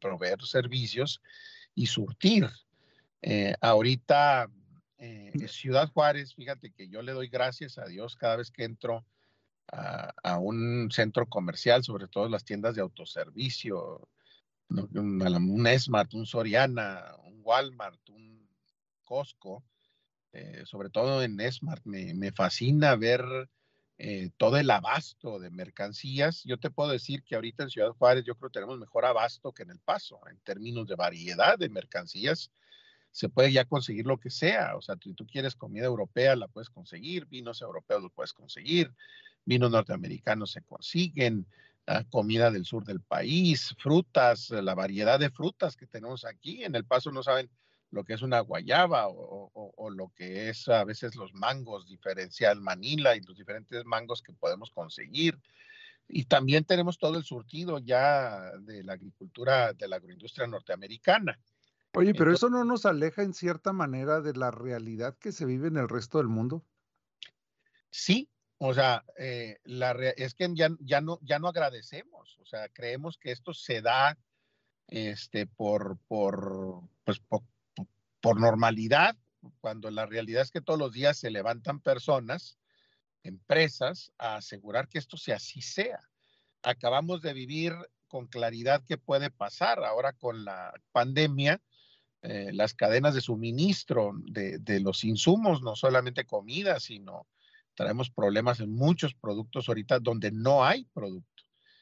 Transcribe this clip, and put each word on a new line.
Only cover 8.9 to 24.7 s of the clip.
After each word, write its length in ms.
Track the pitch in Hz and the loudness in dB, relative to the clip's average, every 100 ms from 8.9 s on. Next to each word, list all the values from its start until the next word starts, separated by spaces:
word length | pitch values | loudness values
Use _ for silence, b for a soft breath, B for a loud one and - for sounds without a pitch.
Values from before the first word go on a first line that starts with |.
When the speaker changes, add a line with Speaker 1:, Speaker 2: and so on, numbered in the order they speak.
| 117 - _ _ _ _ _ - | -6 -8 _ _ _ _ _ -16
Speaker 1:
a, 400 | - 98 87 - - | -10 -8 -8 -10 -6
a 160 | 90 87 | -2 0
un 520 | 98 113 117 120 113 | 0 -2 0 0 0
centro 360 | - 110 123 117 | 0 0 0 -2
comercial, 560 | 107 87 82 120 120 | -2 -4 0 4 4
sobre 260 | 123 101 95 | 4 -8 -6
todo 200 | - 117 | -2 -2
las 160 | 107 | -2
tiendas 300 | - 104 113 | -4 -4 -2
de 80 | 110 | -2
autoservicio, 1300 | 92 - 80 82 78 87 131 - 113 90 80 80 - _ b b _ _ - | -4 -6 -12 -10 -8 -6 -6 -6 -6 -6 -8 -12 -18 _ b b _ _ -6
¿no? 200 | 95 101 | -4 -4
Un, 280 | 104 104 95 | -4 -2 0
a 80 | 92 | 2
la, 80 | 87 | 2
un 280 | 92 104 117 | 2 4 4
Esmart, 460 | 131 123 107 - | 4 4 2 2
un 120 | 107 110 | -2 -6
Soriana, 880 | 120 110 113 139 120 101 92 82 76 | -4 2 4 4 2 -6 -8 -14 -20
un 160 | 85 107 | -20 -8
Walmart, 680 | 107 127 135 123 101 85 _ | 2 2 2 -6 -14 -14 _
un 380 | 107 110 113 107 _ _ _ _ _ | -20 -20 -20 _ _ _ _ _ _
Costco, 600 | - 131 139 - 95 101 - _ _ _ _ _ _ | -8 -6 -6 -10 -16 -16 -18 _ _ _ _ _ _
eh, 300 | - 104 - - | -18 -16 -16 -14
sobre 240 | 98 98 | -12 -6
todo 320 | 107 127 135 | -2 0 0
en 180 | 123 101 | -2 -2
Esmart, 440 | 120 127 143 151 | -4 -4 -8 -8
me, 300 | 110 98 92 | -8 -8 -6
me 180 | 90 98 | -6 -4
fascina 640 | - 90 - 123 151 147 117 | 0 0 2 4 6 6 6
ver, 260 | 113 123 127 131 131 _ _ _ _ - | 4 2 0 -8 -10 _ _ _ _ -12
eh, 320 | - 98 92 - | -8 -6 -6 2
todo 200 | 113 139 | 4 6
el 140 | 139 | 6